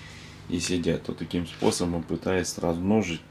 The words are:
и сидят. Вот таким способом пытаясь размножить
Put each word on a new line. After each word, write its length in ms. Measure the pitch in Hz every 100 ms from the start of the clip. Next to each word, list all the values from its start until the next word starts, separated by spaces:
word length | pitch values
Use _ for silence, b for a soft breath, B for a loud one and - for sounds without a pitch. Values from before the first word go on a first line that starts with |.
| B B B B -
и 100 | 87
сидят. 480 | 85 90 82 80 -
Вот 120 | -
таким 280 | 85 87 82
способом 560 | - - - 87 85
пытаясь 560 | 80 82 92 92 87 -
размножить 640 | 85 85 95 110 87 80 -